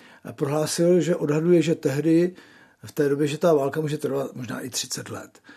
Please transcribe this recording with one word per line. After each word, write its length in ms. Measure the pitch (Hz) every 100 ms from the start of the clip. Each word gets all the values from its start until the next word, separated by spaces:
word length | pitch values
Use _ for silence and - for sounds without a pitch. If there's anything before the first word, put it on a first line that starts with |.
| - - -
prohlásil, 680 | - 143 151 151 - 170 180
že 160 | 156 175
odhaduje, 460 | 147 156 170 175
že 120 | 156
tehdy, 600 | 156 147 139 160 165 180 185 - - _ _
v 80 | -
té 160 | - 143
době, 180 | 143 147
že 120 | 147
ta 140 | 175
válka 280 | 147 139 156
může 180 | 151 147
trvat 380 | 131 139 131 123
možná 240 | 120 127
i 100 | 127
třicet 400 | - - - 113
let. 280 | 104 - _ -